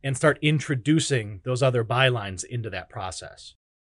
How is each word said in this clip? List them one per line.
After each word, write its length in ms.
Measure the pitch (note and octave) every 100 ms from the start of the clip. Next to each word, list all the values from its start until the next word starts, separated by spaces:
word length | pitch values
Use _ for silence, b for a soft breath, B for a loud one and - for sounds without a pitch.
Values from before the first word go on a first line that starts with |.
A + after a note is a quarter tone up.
and 140 | C3+ B2+
start 220 | D#3 C#3+
introducing 1000 | D3+ D3+ - C3+ B2 D#3 - C3+ G#2 G2
those 180 | B2+ B2
other 220 | C3+ B2
buy 240 | A2 A#2+ C3
lines 340 | A#2+ G2 F#2
into 260 | - A#2+ A2
that 200 | F#2 -
process. 640 | G#2+ F#2+ - E2 - - _ _ _